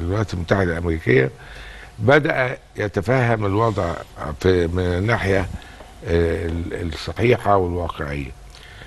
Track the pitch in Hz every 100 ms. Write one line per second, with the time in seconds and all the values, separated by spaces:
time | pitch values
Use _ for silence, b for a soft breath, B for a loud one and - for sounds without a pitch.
0 | 85 101 107 90 82 101 92 82 85 80
1 | 95 131 131 - B B B B B -
2 | 107 147 147 139 127 131 - - 104 101
3 | 98 131 120 113 101 101 117 101 85 -
4 | - - 73 76 92 90 85 90 90 90
5 | 107 117 95 95 87 - - - - -
6 | - 85 85 85 85 85 85 - 87 78
7 | - 82 117 117 101 101 90 87 82 -
8 | 73 71 67 - - B B B